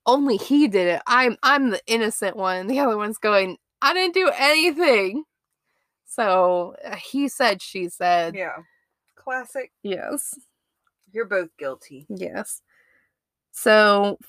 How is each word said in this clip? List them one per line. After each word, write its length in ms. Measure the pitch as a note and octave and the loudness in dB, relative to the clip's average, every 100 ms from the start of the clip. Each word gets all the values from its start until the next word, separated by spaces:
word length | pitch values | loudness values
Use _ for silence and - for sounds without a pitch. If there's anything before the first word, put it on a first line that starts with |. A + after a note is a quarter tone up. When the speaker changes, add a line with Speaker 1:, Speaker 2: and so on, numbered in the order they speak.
| - | 0
Speaker 1:
only 320 | C#4 C#4 G3 | 2 2 0
he 280 | - C#4+ C#4 | 2 2 4
did 200 | F#3+ F3 | 2 0
it. 140 | E3+ - | -2 0
I'm, 300 | A#3+ B3+ - | 2 2 2
I'm 280 | C4 C#4 B3+ | 2 2 2
the 100 | F#3 - | -2 -2
innocent 500 | A3+ A3 - A#3 - | -2 0 -2 -6 -2
one." 200 | F#3 F#3 | -4 -2
And 140 | G3 | -2
the 100 | C4+ | 0
other 160 | C4+ G#3+ | 0 0
one's 220 | G#3 G#3+ | -6 -4
going, 400 | G#3+ G3+ F#3+ - _ - | 2 2 2 -6 _ -2
"I 100 | C4+ | 0
didn't 220 | F4+ F#4 | 2 0
do 160 | F#4 F4+ - | 2 0 2
anything." 880 | C#4+ D#4 E4+ D4 E4 A3 F#3+ B3+ - _ _ _ _ _ _ _ _ | 2 4 2 2 4 4 2 -6 -12 _ _ _ _ _ _ _ _
So, 640 | - G#3 F#3 F3+ F3+ F3 - | -4 0 4 4 2 -4 -10
uh, 120 | - G3+ | -14 -14
he 320 | - C4+ C#4+ | -8 -4 -4
said, 320 | - A#3+ F#3+ | 0 0 0
she 260 | - F#3+ F3 | -8 -8 -10
said. 440 | - F3+ F3 E3+ | -4 0 0 0
Speaker 2:
Yeah. 220 | G3 E3 - - _ _ _ _ | -6 -10 -10 -16 _ _ _ _
Classic. 560 | _ C4+ B3+ A#3+ C4+ B3 _ | _ -8 -8 -8 -12 -12 _
Speaker 1:
Yes. 520 | G3+ F3 - C#4+ - - _ _ _ _ _ _ _ | -10 -8 -8 -8 -10 -14 _ _ _ _ _ _ _
Speaker 2:
You're 120 | G#3+ G3+ | -8 -4
both 300 | F#3+ E3 - | -4 -4 -8
guilty. 480 | C#3 B2+ - C#3 D3+ | -10 -10 -16 -20 -14
Speaker 1:
Yes. 540 | F#3 F#3 G3+ - - _ _ _ _ _ _ _ _ _ | -10 -10 -10 -10 -14 _ _ _ _ _ _ _ _ _
So, 680 | - A#3 G#3+ G#3 G3+ G3+ - | -4 4 6 6 4 2 -4